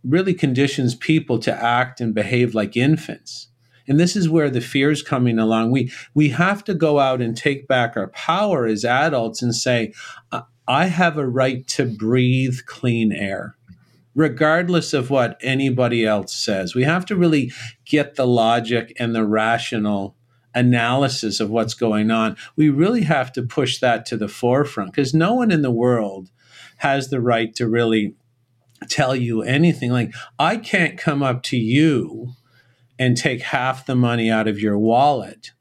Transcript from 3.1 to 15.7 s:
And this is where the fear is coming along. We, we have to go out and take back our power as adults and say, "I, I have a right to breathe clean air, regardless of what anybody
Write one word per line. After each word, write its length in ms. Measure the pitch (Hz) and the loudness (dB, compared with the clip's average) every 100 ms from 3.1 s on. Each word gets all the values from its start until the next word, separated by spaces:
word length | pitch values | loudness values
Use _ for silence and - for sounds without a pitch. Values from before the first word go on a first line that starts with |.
| - - - - _ _ _ - | -14 -16 -20 -20 _ _ _ 0
And 120 | 143 | 2
this 160 | 175 | 2
is 140 | 208 165 | 2 2
where 200 | 165 147 | 2 2
the 120 | 123 | -2
fear 300 | 117 135 143 | -2 0 2
is 120 | 147 | 0
coming 360 | - 131 123 113 | -2 0 2 2
along. 340 | 110 113 113 | 2 2 2
We, 180 | 135 127 - - | 0 -2 -8 -4
we 140 | 151 151 | 2 2
have 340 | 123 180 202 | 2 0 0
to 100 | 214 | -4
go 260 | 170 156 147 | 0 2 4
out 200 | 135 127 | 2 0
and 160 | 117 113 | -2 0
take 300 | - 135 - | -2 -2 0
back 300 | 131 117 117 | 0 0 -2
our 120 | 95 | -8
power 560 | - - 175 208 160 113 | -6 -2 0 0 0 0
as 180 | 107 | 0
adults 580 | 117 127 160 135 113 - | 0 2 2 0 -2 -4
and 120 | 123 | -4
say, 380 | 117 131 120 107 - - - _ | -2 0 0 -2 -8 -20 -20 _
"I, 120 | - - _ - | -12 -12 _ -2
I 180 | 135 185 | 0 2
have 320 | 165 175 151 | 2 0 0
a 100 | 131 | -2
right 380 | 123 131 127 - | 0 0 -2 -6
to 160 | - 123 | -2 -2
breathe 760 | 104 110 127 127 131 131 127 - | -2 0 2 2 2 -2 -4 -10
clean 460 | - 127 117 110 | -6 -2 0 0
air, 440 | 101 101 98 - _ _ - _ _ _ | 0 -6 -6 -10 _ _ -20 _ _ _
regardless 800 | 143 156 123 151 165 180 175 - | 0 0 2 2 2 2 0 0
of 160 | 143 127 | -2 0
what 280 | 139 117 - | 0 0 -2
anybody 640 | 131 131 135 | -2 0 0